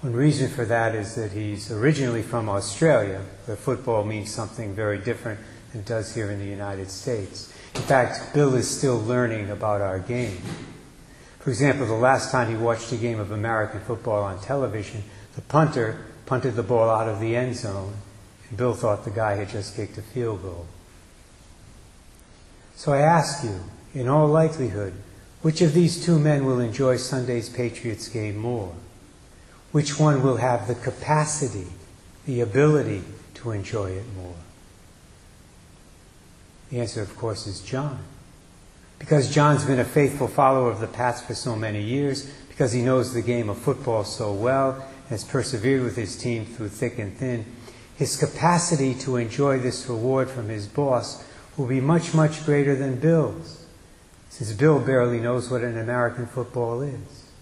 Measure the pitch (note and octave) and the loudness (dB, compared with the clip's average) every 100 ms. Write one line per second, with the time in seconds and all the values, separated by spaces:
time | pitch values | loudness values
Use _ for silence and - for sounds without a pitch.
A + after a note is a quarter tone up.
0 | C#3 A#2 D3 C#3+ B2+ - A2+ A#2 A2+ A2 | -2 4 4 4 0 -2 0 2 2 0
1 | G2+ - G#2+ G2+ G#2 G#2 - A2 B2+ D3+ | -4 -4 -4 -4 -4 -6 -6 2 2 4
2 | C3 A#2 G#2 B2 G#2+ G2+ G2 - D#3+ C3 | 2 0 -2 -2 0 -2 -2 2 4 4
3 | G#2 F#2+ F#2+ - - G#2 - A#2+ - A2 | 4 -4 -10 -14 -10 -6 -4 -4 0 0
4 | G#2 G#2+ G2+ - G#2+ - A2 G2 A2 G2+ | 0 -4 -6 -8 -8 -8 -8 -4 -2 -2
5 | G2 A2+ A#2 G#2 - - - A#2 G2+ A2+ | -4 -4 -6 -10 -12 -20 -14 -12 -6 -4
6 | G#2 B2+ G#2 G2+ G2 G2+ G2+ G2 F#2+ - | -4 -6 -4 -6 -8 -8 -8 -8 -10 -8
7 | - A#2 F#2+ - - - - - - C3+ | -6 -4 -6 -12 -18 -18 -14 -10 2 4
8 | A#2+ - - D3 C#3+ B2+ - - C#3 A#2+ | 4 -2 -2 2 4 4 0 0 2 2
9 | A2 B2 B2 A2 G2+ G2+ A2 G#2 G2 F#2+ | 0 0 0 -2 -6 -4 -2 0 0 -4
10 | F2+ A#2+ A#2+ F2+ - - - - - - | -4 -4 -4 -6 -10 -10 -12 -18 -20 -20
11 | - - - - - A#2 C#3+ C#3+ A#2+ A2 | -20 -20 -20 -8 -4 2 2 2 0 4
12 | B2 B2+ - C3 A#2 A2+ A#2 A2 - A#2+ | 4 4 2 0 0 0 0 0 -2 -4
13 | A#2 A2+ G2 G#2+ A2 A2+ G#2 G2+ - A2 | -2 -2 -4 -4 -2 0 -2 -4 -6 -6
14 | - G#2+ G2+ F#2+ - C#3+ B2 G#2 G2 G#2+ | -2 -2 -2 -6 -4 -2 -2 -4 -8 -10
15 | G2+ - - - - D3 D#3 - A2+ A2 | -12 -16 -16 -16 0 4 4 2 -2 -4
16 | - - - B2+ C3+ A2 G#2+ A#2+ A2+ A2 | -12 -18 -4 -2 0 -2 2 4 4 4
17 | A2+ G2+ A2+ A#2 B2+ A2+ G#2+ G2 F#2+ G#2 | 0 -2 -2 -2 -2 -4 -6 -6 -8 -12
18 | - - - - - G#2 B2 A2 A#2 G2+ | -16 -20 -20 -20 -14 -2 -2 0 0 -2
19 | - G#2+ A2 G2+ G2+ A2 G2 - G2+ - | -2 -2 0 -2 -4 -8 -8 -8 -8 -10
20 | G#2 B2+ A#2 G#2 F#2 E2+ E2+ - - - | -10 -6 -4 -4 -8 -12 -14 -18 -20 -20
21 | - - - - - - - - - - | -20 -20 -20 -20 -20 -20 -20 -20 -20 -20
22 | - - - - - - - - - C#3 | -20 -20 -20 -20 -20 -20 -20 -10 0 4
23 | D3 E3+ - - A#2+ F#2+ F#2 - - D3 | 6 6 2 -2 -6 -6 -10 -16 -12 -6
24 | B2 D3 D3+ D#3 D#3+ D#3 B2 G2 G2+ F#2+ | 2 4 6 6 4 2 -4 -2 -6 -8
25 | - - - - D#3+ D#3 E3+ D3+ E3+ E3+ | -16 -20 -20 -4 -2 4 4 6 4 2
26 | D#3 E3 D3 D3 C3+ B2+ A#2+ G#2+ C3+ B2 | 2 4 6 4 2 2 0 2 2 2
27 | - C3+ B2 A#2+ A2 - A#2+ - A#2 G#2 | 0 -2 0 -2 -4 -4 -4 -4 -8 -6
28 | - A#2 G#2+ G2+ A2+ A#2+ F#2+ E2 E2 - | -8 -6 -4 -4 -4 -4 -6 -10 -18 -20
29 | - - - - - - - D3+ C#3+ - | -20 -20 -20 -20 -20 -20 -2 0 0 4
30 | D3+ C#3 C3+ A#2+ B2 A#2+ G#2 B2 - - | 4 6 4 4 2 0 0 -4 -4 -6
31 | - D3+ D3+ - C3 G2+ E2+ E2+ - - | 2 2 2 0 -4 -4 -10 -14 -20 -20
32 | - - - B2 A2+ A2+ D3 D3+ A2+ G#2 | -20 -16 -6 -2 0 4 6 6 2 -4
33 | E2+ G2+ - - A#2+ G#2+ F#2+ A#2 F#2 F#2 | -8 -14 -18 -10 -6 -6 -4 -4 -4 -6
34 | A#2 F#2+ F2+ E2+ D#2+ - - - - - | -8 -12 -12 -14 -18 -20 -20 -20 -20 -20
35 | - - - - - - - - - - | -20 -20 -20 -20 -20 -20 -20 -20 -20 -20
36 | - - - - - - - B2 A#2 - | -20 -20 -20 -20 -20 -20 -10 -6 -6 -6
37 | G2 - A#2 G#2 - F#2 - C3 D3 A#2+ | -8 -6 -6 -6 -8 -12 -8 -6 -4 -6
38 | - - - - - - - - - - | -14 -18 -20 -20 -20 -20 -20 -20 -20 -18
39 | - D3+ B2 D3+ D3 C#3 A2 C3 A#2 - | 2 4 4 6 6 6 4 2 4 4
40 | C#3 C#3+ B2 - C3+ C3+ B2 G2+ G#2+ - | 4 2 -2 4 6 6 4 0 -4 -2
41 | B2 A#2 - A#2 C3+ A2+ G#2+ G#2 G#2 C3 | -2 -2 -6 -6 -4 -2 -2 -4 -2 0
42 | C#3+ C3+ - - - - C3+ A#2+ B2 C3 | 0 -2 -6 -16 -20 0 0 2 4 4
43 | A#2 A#2+ A2 A#2+ G#2+ G2+ - C3 - A2+ | 2 -2 0 0 0 -2 -2 -2 0 -2
44 | G2+ - G#2+ G2 A#2 C3+ C3+ C3 - - | -2 -4 -4 0 0 2 2 -2 -10 -16
45 | - A2 - C#3 A#2+ A#2+ A2 C3+ A#2+ A2 | -8 -8 -4 -2 -2 -2 2 2 0 -4
46 | G2+ - B2 A#2 G#2+ - G#2+ - B2 A#2 | -6 -6 -4 -4 -6 -8 -10 -4 -6 -4
47 | G#2 F#2 C3 A#2+ G#2 - - - - - | -8 -6 -6 -4 -8 -14 -20 -20 -20 -4
48 | C#3 - D3+ - D#3+ F3 - D3+ C3+ B2 | -4 0 -4 2 4 4 2 2 0 0
49 | - B2 A2+ G#2+ C#3+ C3+ B2 - - A#2 | -2 -2 -2 0 2 2 0 -4 -6 -2
50 | A#2+ C3 B2+ B2+ G#2+ A2 G#2 - C#3+ B2 | 0 2 0 -4 -6 -6 -6 -2 2 2
51 | A2 - - - - - B2+ C3 C3+ E3+ | 0 -10 -16 -20 -18 -6 0 0 4 4
52 | E3 D#3+ D3+ D#3 - C#3+ C#3+ C#3 C#3 B2 | 4 4 4 2 2 2 4 2 0 0
53 | D#3 E3 C3 G2 - - - - - - | 4 4 4 -2 -12 -18 -20 -20 -20 -20
54 | - - - - G#2+ G#2 D3 C#3 A#2+ C3+ | -20 -20 -20 -10 -8 4 6 6 4 4
55 | A#2+ A#2+ A#2 B2 A#2+ B2+ A#2+ A2+ A2+ B2 | 4 2 0 0 0 -2 -2 -4 -2 0
56 | A#2+ A#2+ A#2 - A#2+ - A#2 A#2+ C#3+ B2 | 0 0 -6 -6 -6 -2 -2 -2 -4 -8
57 | F#2 - - - | -12 -18 -20 -20